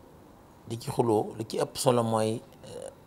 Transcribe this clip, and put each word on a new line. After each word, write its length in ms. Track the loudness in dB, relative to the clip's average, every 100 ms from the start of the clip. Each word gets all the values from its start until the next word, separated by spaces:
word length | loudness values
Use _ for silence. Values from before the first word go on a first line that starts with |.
| -20 -20 -20 -20 -20 -20 -10
di 100 | -8
ci 120 | -2
xuloo, 420 | 0 4 2 0 -6
lu 60 | -6
ci 100 | -2
ëpp 200 | -2 0
solo 240 | 4 4
mooy, 400 | 4 2 2 -2 -8 -20 -16
euh, 240 | -14 -14 -16